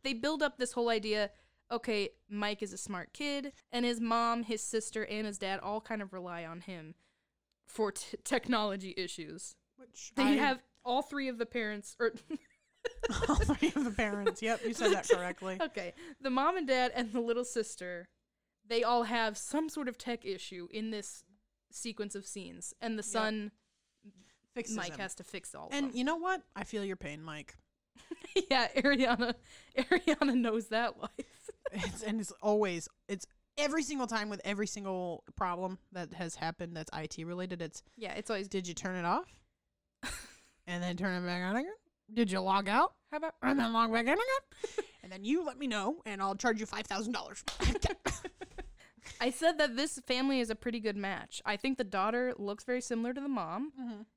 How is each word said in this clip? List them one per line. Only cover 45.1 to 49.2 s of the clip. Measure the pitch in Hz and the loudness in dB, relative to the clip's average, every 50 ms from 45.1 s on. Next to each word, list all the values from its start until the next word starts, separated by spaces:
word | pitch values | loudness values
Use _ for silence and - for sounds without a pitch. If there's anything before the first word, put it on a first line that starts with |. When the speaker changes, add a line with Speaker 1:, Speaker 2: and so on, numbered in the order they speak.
Speaker 2:
then | 185 190 196 | -12 -6 0
you | 220 285 349 349 | 2 2 2 2
let | 294 247 254 | -2 -4 -2
me | 285 262 | -2 0
know, | 220 208 196 214 311 339 - 220 | 0 2 0 0 -2 -2 -4 -8
and | 202 196 196 | -2 0 0
I'll | 196 196 | 0 0
charge | 208 - 247 226 214 | 2 2 2 2 2
you | 220 | 0
five | - - 208 214 - | -4 -4 -6 -4 -2
thousand | 202 190 208 220 240 | -2 -2 -2 -2 -2
dollars." | - - - - - - - - - | -4 -4 -6 -12 -10 -8 -8 -4 2
<laughs> | - - 240 - - - - - _ - - - - 359 - _ 359 - - - 359 - - - - - _ - - - - - | 4 4 4 4 2 0 0 0 _ -4 -4 -4 -8 -12 -12 _ -14 -12 -12 -12 -12 -12 -14 -20 -20 -20 _ -20 -18 -18 -4 0